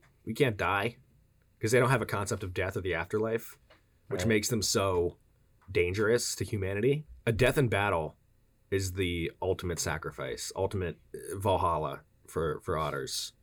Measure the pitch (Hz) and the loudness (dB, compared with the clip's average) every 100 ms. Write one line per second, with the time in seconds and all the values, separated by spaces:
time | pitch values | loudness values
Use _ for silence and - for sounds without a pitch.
0 | _ _ - 113 135 98 90 101 110 - | _ _ -8 0 0 2 0 0 0 -6
1 | _ _ _ _ _ _ 110 120 123 127 | _ _ _ _ _ _ 2 4 6 4
2 | 107 101 101 98 95 90 92 104 90 82 | 2 -2 -2 -4 -4 -4 -2 -2 -2 -2
3 | 85 107 113 113 - - _ - _ _ | -2 -2 0 -2 -4 -18 _ -20 _ _
4 | - 98 113 107 101 113 95 110 98 90 | -8 -2 2 2 2 0 0 2 2 2
5 | 87 - _ _ _ _ - 98 87 95 | 0 -4 _ _ _ _ -2 0 2 2
6 | 107 120 - - 95 104 92 101 123 143 | 2 2 0 -4 -4 -2 -2 0 2 0
7 | - - - 107 127 147 123 101 101 87 | -2 -4 -2 4 4 4 2 2 2 0
8 | 76 - _ _ _ _ _ 98 95 92 | -2 -8 _ _ _ _ _ -2 0 0
9 | 92 87 82 - 92 90 90 80 87 78 | 0 0 -2 -2 -2 -2 -2 -4 -2 -4
10 | - - 67 60 - - 95 98 87 - | -6 -8 -8 -6 -8 -4 -2 0 -4 -6
11 | _ - - 98 101 92 90 80 76 67 | _ -16 -10 -2 2 4 4 2 -2 -6
12 | - _ - 78 80 73 - 80 76 69 | -12 _ -8 -2 -2 -2 -4 -2 -2 -4
13 | 65 - - - | -4 -6 -8 -12